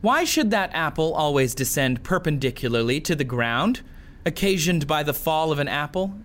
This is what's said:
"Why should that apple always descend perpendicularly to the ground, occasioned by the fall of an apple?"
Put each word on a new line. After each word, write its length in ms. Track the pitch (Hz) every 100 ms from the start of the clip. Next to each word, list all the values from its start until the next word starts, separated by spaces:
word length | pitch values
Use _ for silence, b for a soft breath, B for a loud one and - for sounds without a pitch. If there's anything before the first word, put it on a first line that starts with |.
"Why 220 | 208 294
should 260 | 359 311 220
that 180 | 208 185
apple 400 | 160 156 156 160
always 400 | 156 151 143 131
descend 480 | - 127 151 131 120
perpendicularly 1000 | - 180 170 143 131 - 123 117 117 139
to 140 | 151
the 100 | 160
ground, 560 | 131 123 117 120 190 254 - B B B 170
occasioned 600 | - 196 190 160 170 143
by 160 | 151
the 120 | 147
fall 380 | 139 160 156 160
of 60 | 143
an 100 | 143
apple?" 440 | 139 147 185 190 202